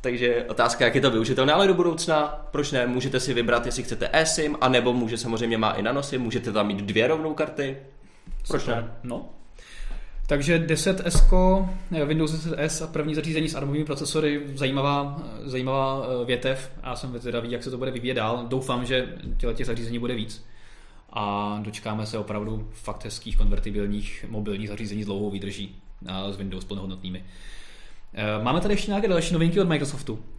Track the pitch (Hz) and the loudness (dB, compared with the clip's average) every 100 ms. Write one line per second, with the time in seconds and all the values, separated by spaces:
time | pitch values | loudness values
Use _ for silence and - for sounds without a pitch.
0 | 127 123 120 120 120 110 120 - 120 135 | -2 0 2 2 0 2 2 4 4 6
1 | 135 113 110 127 135 156 196 175 175 160 | 4 4 2 2 4 6 6 6 2 2
2 | - 156 147 - - 143 143 135 123 123 | 2 2 2 -4 -4 -4 0 0 2 0
3 | 135 131 147 120 117 120 120 120 - 110 | 0 -2 0 0 2 2 2 -4 -4 -2
4 | - 151 160 - 151 147 127 127 120 123 | 0 2 2 0 -2 2 4 4 4 2
5 | 113 113 123 113 117 113 110 - 107 139 | 0 -2 -4 -2 0 2 2 2 0 0
6 | 139 127 117 123 117 104 104 98 98 107 | -2 -4 -2 -2 0 0 2 0 0 2
7 | 120 160 156 151 151 - 139 135 - - | 4 4 0 -2 -2 -2 -4 -6 -14 -20
8 | - - - - - 139 - 117 113 - | -20 -20 -10 -6 -2 -2 0 -2 -4 -8
9 | 123 120 - - - - - - - - | -8 -8 -8 -14 -16 -18 -16 -8 -6 -6
10 | - - - 143 139 165 160 156 - 180 | -8 -4 0 2 4 4 4 2 2 0
11 | 175 - - 185 185 190 185 - - 170 | 4 10 10 12 8 6 4 -2 -2 0
12 | 147 156 151 160 160 135 156 - 160 156 | 2 2 2 0 -4 -2 -2 -2 -4 -2
13 | 151 151 156 156 156 151 139 147 151 139 | -2 -2 0 0 0 -2 -2 -2 -2 -2
14 | 135 156 151 147 143 135 135 139 139 143 | -2 2 2 0 -4 -2 0 2 2 2
15 | 143 151 - 110 139 127 131 135 135 135 | -2 -6 -8 -10 -6 -4 0 0 0 0
16 | 123 127 120 120 135 135 - - 131 120 | -2 -2 0 0 0 -2 -4 -10 -8 -8
17 | 135 120 123 117 113 120 131 123 131 120 | -8 -8 -4 -4 -4 -6 -6 -6 -4 -4
18 | 123 120 107 120 117 131 135 123 131 131 | -2 0 0 -2 -2 -4 -2 -2 0 0
19 | 123 - - - 123 113 123 110 113 120 | 0 -8 -2 0 2 0 0 -2 -2 -4
20 | 120 120 107 - - - - - - - | -2 -4 -6 -10 -14 -16 -18 -18 -20 -20
21 | - - 104 101 104 104 107 107 113 107 | -10 -4 -2 -2 -2 -4 -6 -8 -6 -4
22 | 107 113 104 104 107 110 - - - 107 | -4 -6 -4 -4 -4 -6 -6 -10 -10 -8
23 | 117 - - - 104 101 - 101 101 104 | -8 -10 2 6 6 6 2 0 0 0
24 | - - - 110 104 101 107 104 107 101 | -2 -6 -6 -6 -4 -4 -6 -6 -6 -6
25 | 104 98 104 98 98 - 95 - - - | -4 -2 -2 -4 -6 -8 -10 -12 -16 -14
26 | 92 95 98 98 98 95 - 98 95 92 | -10 -8 -6 -6 -6 -8 -8 -8 -8 -8
27 | 92 90 - - - - - - - - | -8 -8 -10 -14 -12 -12 -14 -14 -14 -14
28 | - - 107 107 117 160 208 202 - 202 | -12 -4 -2 0 2 2 2 2 2 0
29 | 208 175 160 170 165 202 175 156 143 135 | 2 2 2 2 4 4 2 2 0 -6
30 | - 107 - | -6 -8 -8